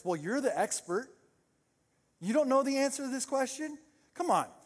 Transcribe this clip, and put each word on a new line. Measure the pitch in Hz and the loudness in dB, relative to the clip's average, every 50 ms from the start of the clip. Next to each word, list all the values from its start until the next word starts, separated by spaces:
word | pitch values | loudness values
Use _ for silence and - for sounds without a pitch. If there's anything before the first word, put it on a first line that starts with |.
| _ | _
Well, | 180 180 | -2 -2
you're | 160 147 175 226 277 | -2 0 -2 -2 0
the | 269 262 - 156 | 2 0 2 2
expert. | 190 214 - - - - 175 202 262 - - _ _ _ _ _ _ _ _ _ _ _ _ _ _ _ _ _ _ _ _ _ | 0 0 0 -6 -4 -2 -2 -2 -2 -4 -16 _ _ _ _ _ _ _ _ _ _ _ _ _ _ _ _ _ _ _ _ _
You | 165 180 | -4 0
don't | 226 302 302 262 | 2 2 4 6
know | 262 269 | 4 4
the | 269 269 269 269 | 4 2 2 2
answer | 277 277 269 277 | 0 0 0 -4
to | 285 262 | -6 -4
this | 247 269 - | -4 -4 -4
question? | - - 269 262 247 - - 302 311 302 294 - _ _ _ _ _ _ | -2 0 0 0 0 -2 -6 -8 -8 -8 -12 -16 _ _ _ _ _ _
Come | - 349 359 | -6 0 2
on. | 226 170 135 - - - - | 2 2 2 -2 -8 -20 -20